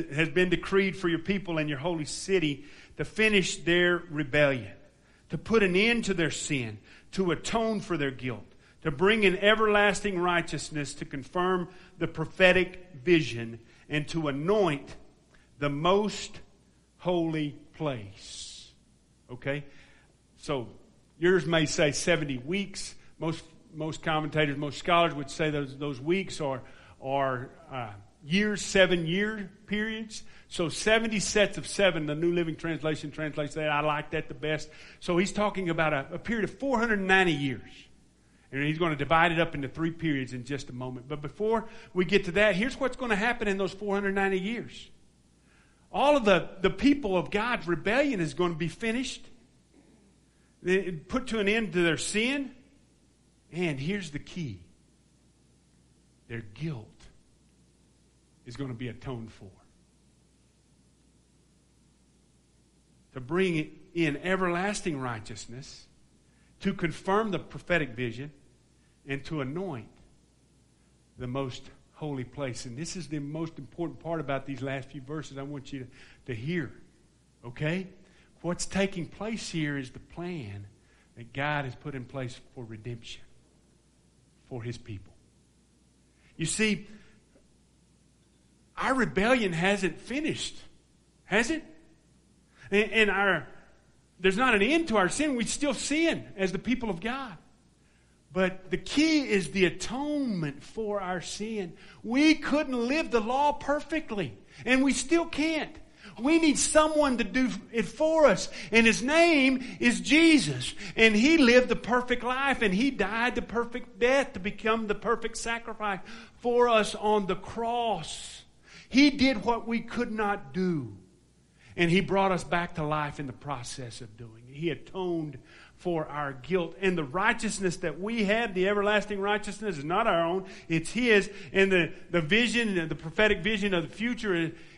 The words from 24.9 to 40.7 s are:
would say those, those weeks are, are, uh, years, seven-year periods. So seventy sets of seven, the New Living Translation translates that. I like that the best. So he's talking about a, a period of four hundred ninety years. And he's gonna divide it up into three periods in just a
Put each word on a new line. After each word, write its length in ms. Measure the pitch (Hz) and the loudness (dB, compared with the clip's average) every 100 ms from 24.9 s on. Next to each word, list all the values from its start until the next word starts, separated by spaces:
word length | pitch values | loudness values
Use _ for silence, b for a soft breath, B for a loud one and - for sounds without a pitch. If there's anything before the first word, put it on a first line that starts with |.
| 170 170 | 4 4
would 160 | 143 143 | 0 -6
say 200 | - 160 | -2 -2
those, 280 | 147 135 131 | -2 -4 -6
those 220 | 147 131 | -8 -4
weeks 400 | 143 190 190 - | 0 0 0 -4
are, 220 | 147 127 104 B B B | -4 -4 -10 B B B
are, 480 | 131 139 135 127 135 - - | -4 0 0 -2 -6 -14 -12
uh, 200 | 135 113 101 - _ | -10 -10 -12 -20 _
years, 380 | 143 185 214 208 | -2 2 2 0
seven-year 920 | - 196 185 180 160 180 208 220 190 - - | 0 2 4 2 0 -2 -2 -4 -10 -14 -6
periods. 560 | 208 220 220 220 - B B B | -4 -4 -6 -8 -12 B B B
So 220 | - 170 | -4 -4
seventy 500 | - 214 220 226 214 | -2 4 4 4 -2
sets 380 | - 214 196 180 | 0 2 2 0
of 100 | - | -6
seven, 380 | - 196 165 147 | 2 2 2 -2
the 100 | 147 | 0
New 180 | 170 | 0
Living 220 | 175 165 147 | 2 -2 -4
Translation 560 | 165 151 156 156 151 | -6 -4 -2 -4 -6
translates 440 | 131 156 147 147 160 | -8 -6 -4 -6 -4
that. 140 | 151 | -2
I 120 | 147 | 0
like 300 | 151 147 147 | 0 -2 -4
that 180 | 160 156 | -6 -6
the 40 | |
best. 360 | 139 147 156 - B B B | -6 -4 -4 -6 B B B
So 160 | - 175 | -2 0
he's 160 | 196 | 0
talking 360 | - 208 190 180 | 0 -2 0 -2
about 240 | 160 156 | 0 2
a, 140 | 147 135 | 0 -4
a 60 | 175 | -8
period 260 | - 233 185 | -4 -2 -2
of 120 | - | -4
four 220 | 277 240 | 0 2
hundred 220 | 233 208 | 2 2
ninety 320 | 185 190 180 | 4 4 4
years. 360 | 147 139 110 - - - - _ _ b b b | 2 -2 -4 -10 -20 -20 -20 _ _ b b b
And 120 | 135 | -4
he's 140 | 147 156 | -2 0
gonna 180 | 175 147 | 0 0
divide 380 | 139 165 170 | 4 6 6
it 60 | 165 | 4
up 140 | 160 | 2
into 140 | 151 135 | 0 -6
three 240 | 151 165 | -4 -4
periods 420 | 165 160 139 123 | 0 0 0 -2
in 120 | 127 120 | -6 -6
just 240 | 139 | -6
a 40 | - | -6